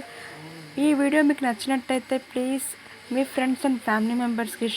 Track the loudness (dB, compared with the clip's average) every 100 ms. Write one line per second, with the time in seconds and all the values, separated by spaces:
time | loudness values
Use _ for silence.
0 | -6 -14 -16 -16 -16 -16 -10 0 4 4
1 | 4 6 4 4 0 -2 0 -2 0 -2
2 | 0 -4 -2 -4 -2 -2 -4 -10 -16 -16
3 | -4 -2 0 0 0 2 0 0 0 0
4 | 2 0 0 0 -2 -2 -4